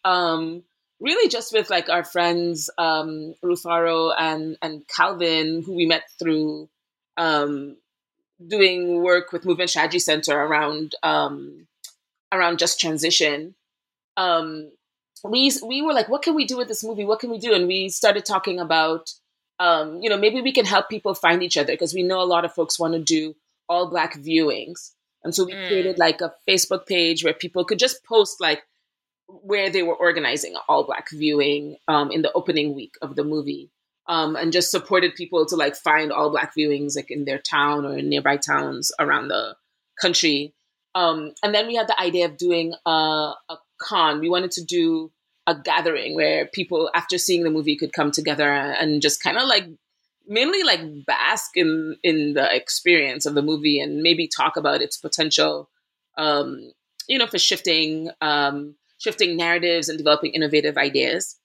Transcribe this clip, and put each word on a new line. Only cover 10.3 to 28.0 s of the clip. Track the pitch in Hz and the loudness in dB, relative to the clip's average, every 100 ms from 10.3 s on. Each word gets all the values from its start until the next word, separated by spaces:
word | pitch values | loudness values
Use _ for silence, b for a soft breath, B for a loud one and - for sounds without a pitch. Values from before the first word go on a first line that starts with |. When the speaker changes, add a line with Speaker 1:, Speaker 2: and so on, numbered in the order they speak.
| 147 | 0
Speaker 1:
around, | 151 151 147 151 156 - | 2 2 0 -4 -8 -2
um, | 160 151 147 143 143 147 170 _ - _ _ _ _ | 0 2 0 -6 -14 -18 _ _ -20 _ _ _ _
around | 190 175 170 | 2 2 2
just | 170 - | 0 0
transition. | 165 156 160 175 156 143 160 - _ _ _ _ _ - | -2 -2 0 2 2 0 -8 -18 _ _ _ _ _ -2
Um, | 185 165 160 156 151 _ _ _ _ - | 2 2 0 -10 -14 _ _ _ _ -16
we, | 202 247 269 - 226 | -4 2 2 2 -4
we | 262 | -4
were | 311 | 0
like, | 269 214 | 0 0
"What | 277 | 0
can | 339 | 0
we | 311 226 | 0 0
do | 247 | -4
with | 240 | -4
this | 214 | -6
movie? | 220 208 | -6 -6
What | 202 220 | -2 -2
can | 240 | -2
we | 226 | -6
do?" | 233 | 0
And | 202 180 | 2 2
we | 185 190 | 0 -4
started | - 214 202 | 0 2 2
talking | - 196 196 180 | -2 -2 -2 -6
about, | 160 160 160 165 - - _ _ _ - | 0 2 2 -2 -6 -20 _ _ _ 0
um, | 175 165 156 165 | 2 2 0 -4
you | 220 | -2
know, | 202 | 2
maybe | 214 254 | 2 2
we | 254 | 2
can | 262 | 2
help | 202 196 - | 4 2 0
people | 175 202 | -6 -4
find | 185 165 175 | 2 4 4
each | 180 156 | 2 0
other, | 143 - | 0 -2
'cause | 165 | -2
we | 180 | -2
know | 180 185 | 0 0
a | |
lot | 180 170 170 | 2 2 0
of | |
folks | - 160 - | -2 -2 0
wanna | 165 165 | -2 0
do | 156 160 156 151 _ _ - | 0 0 -2 -12 _ _ -4
all | 175 175 | -2 0
Black | 170 165 147 | -2 -2 -6
viewings. | 147 160 151 117 - 175 - _ _ _ | 0 2 2 0 -8 -16 -18 _ _ _
And | 170 | -6
so | 175 | -2
we | 180 | -2
Speaker 2:
Mm. | 190 185 | -4 -2
Speaker 1:
created, | 190 180 175 | 0 0 2
like, | 165 160 | 2 2
a | 160 - - | -6 -4 0
Facebook | 190 - 190 - | 2 2 -2 0
page | 185 165 165 | 2 2 2
where | 160 | 0
people | 156 175 180 175 | -2 -4 -4 -2
could | 208 | 2
just | 254 - | 0 -2